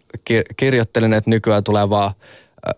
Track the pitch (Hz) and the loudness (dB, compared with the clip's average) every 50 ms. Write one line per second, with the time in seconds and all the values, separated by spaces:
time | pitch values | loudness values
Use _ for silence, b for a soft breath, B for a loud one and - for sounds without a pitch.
0 | _ _ - 117 - - 117 113 - - 107 - 135 135 127 123 113 - - 120 | _ _ -18 -12 -6 -2 -2 -2 -2 -2 -4 -4 -2 0 2 0 0 0 0 0
1 | 113 110 110 107 107 - 113 110 104 113 110 104 101 - 107 104 101 98 104 104 | 2 2 2 2 2 2 0 0 2 2 0 0 0 0 0 0 0 0 0 0
2 | 101 98 95 - B B B B B B B B - - - | 0 -2 -4 -8 B B B B B B B B -8 -8 -8